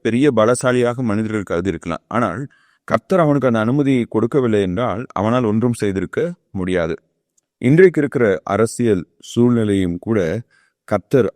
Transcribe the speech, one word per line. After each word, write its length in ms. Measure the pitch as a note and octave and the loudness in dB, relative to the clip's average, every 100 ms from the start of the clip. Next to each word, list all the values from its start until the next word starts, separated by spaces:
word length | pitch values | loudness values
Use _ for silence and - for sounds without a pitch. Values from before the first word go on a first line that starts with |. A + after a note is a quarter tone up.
பெரிய 260 | A#2+ A#2+ D3 | -2 2 2
பலசாலியாக 720 | A2 A2 B2 B2+ B2 A#2+ A#2+ | 4 2 2 0 0 0 -2
மனிதர்கள் 400 | A#2 G#2 A2 G#2+ | -4 -2 -4 -6
கருதி 260 | F#2 F2 F#2+ | -4 -4 -2
இருக்கலாம். 360 | E2 E2+ D#2+ - | -4 -8 -10 -6
ஆனால் 320 | A2+ G#2+ F#2+ C#3+ _ _ _ - | -2 -2 -4 -12 _ _ _ -4
கர்த்தர் 320 | A#2 - F#3+ | -4 0 2
அவனுக்கு 280 | D3+ C#3+ C3 | 4 2 2
அந்த 120 | A2+ | 2
அனுமதியை 440 | A2 D3 C#3 B2+ | 0 0 2 0
கொடுக்கவில்லை 560 | A2 A2 A2+ C#3 B2 G#2 | 0 -2 0 0 0 0
என்றால் 400 | F#2 F#2 A#2+ F#2+ C3+ | 0 -2 -4 -6 -8
அவனால் 320 | - G#2+ B2 | -4 0 0
ஒன்றும் 340 | A2 A2 B2 A#2 | 0 0 0 -2
செய்திருக்க 400 | G#2 F#2+ F2 A#2 E3+ F3 _ | -4 -2 -4 -4 -4 -8 _
முடியாது. 440 | F#2+ F#2 F2+ E2 - _ _ _ _ _ _ | -8 -4 -2 -2 -6 _ _ _ _ _ _
இன்றைக்கு 360 | B2 D#3+ F#3 D3+ | 2 6 6 4
இருக்கிற 260 | C#3+ B2+ A2 F2+ | -2 0 0 0
அரசியல் 580 | - G2+ A#2 - A#2 F#2 - _ | -2 -2 0 0 0 0 -2 _
சூழ்நிலையும் 760 | - A#2+ A#2+ A#2 G#2+ G2 F2+ F2 | -6 0 2 2 0 0 0 -4
கூட 200 | G#2+ A2 D#2+ A2 - _ _ _ - | -4 -2 -2 -4 -10 _ _ _ -6
கர்த்தர் 400 | G2+ - C3+ G2 | -4 0 0 0